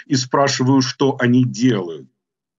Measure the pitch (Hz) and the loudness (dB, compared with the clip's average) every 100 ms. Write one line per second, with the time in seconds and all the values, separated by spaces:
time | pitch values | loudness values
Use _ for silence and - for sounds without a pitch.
0 | - 135 127 143 139 131 127 135 127 - | -4 -4 -2 0 0 0 2 2 0 -2
1 | 135 127 123 123 123 101 127 104 87 78 | -2 0 2 2 0 0 0 0 -6 -12
2 | 65 _ _ _ _ | -18 _ _ _ _